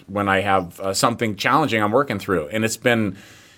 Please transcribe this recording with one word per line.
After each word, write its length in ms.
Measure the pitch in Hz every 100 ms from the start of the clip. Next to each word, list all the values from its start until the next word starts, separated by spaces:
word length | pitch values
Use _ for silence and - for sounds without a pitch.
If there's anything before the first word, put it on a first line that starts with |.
| -
when 220 | 101 101
I 120 | 95
have, 380 | 98 95 85 -
uh, 120 | 95
something 420 | 98 120 117 113
challenging 480 | 95 123 139 139 110
I'm 100 | 104
working 260 | 120 143 101
through. 300 | - 90 76
And 140 | 110
it's 140 | 113 -
been 400 | 123 113 104 95 - - -